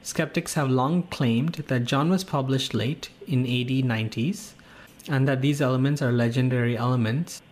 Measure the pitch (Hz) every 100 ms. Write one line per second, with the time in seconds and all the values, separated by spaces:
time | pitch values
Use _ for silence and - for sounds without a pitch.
0 | - - 156 175 - - 139 127 131 175
1 | - - 131 113 156 - - 127 120 139
2 | 156 185 185 147 131 131 - 110 107 156
3 | - - - 127 127 123 123 131 131 110
4 | 110 113 127 202 - - - - - -
5 | - 139 135 135 139 143 135 127 135 147
6 | 127 120 117 123 127 127 120 113 120 127
7 | 110 127 170 - -